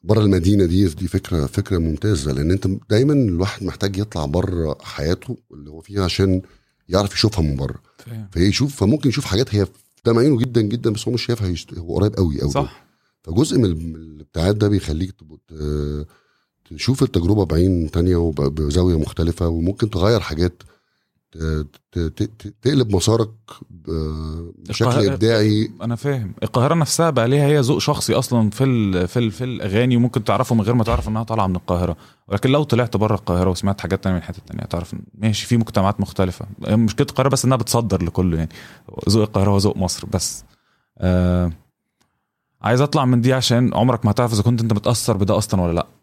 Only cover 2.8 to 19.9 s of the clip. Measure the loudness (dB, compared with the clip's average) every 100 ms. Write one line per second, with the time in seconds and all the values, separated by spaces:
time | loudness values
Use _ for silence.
2.8 | 0 2 4 2 2 0 -2 -4 -10 -4
3.8 | -4 -4 -6 -4 -2 -2 -2 -4 -4 -6
4.8 | -10 -6 -2 -2 -6 -14 _ -20 -18 -20
5.8 | -10 -4 -2 2 2 2 -2 _ _ _
6.8 | -2 0 0 2 0 2 0 0 -6 -8
7.8 | _ _ -16 -14 -8 0 2 2 -2 0
8.8 | 2 2 0 -2 -2 -2 0 0 -2 _
9.8 | _ _ 0 2 4 2 2 0 0 -2
10.8 | -2 -2 -4 -4 -2 -2 -2 -4 -8 -14
11.8 | -6 0 0 2 0 0 -2 -2 -4 -10
12.8 | _ _ _ _ -4 0 2 2 2 0
13.8 | -6 -12 -16 -20 -10 0 0 2 2 0
14.8 | -2 -4 -4 -8 -20 -20 _ -10 -4 -4
15.8 | -4 -6 -10 _ _ _ _ _ _ -6
16.8 | -2 0 2 2 2 2 2 2 4 2
17.8 | 0 0 2 2 0 0 -2 0 0 2
18.8 | 2 2 0 -2 -2 0 -2 0 -2 -2
19.8 | -4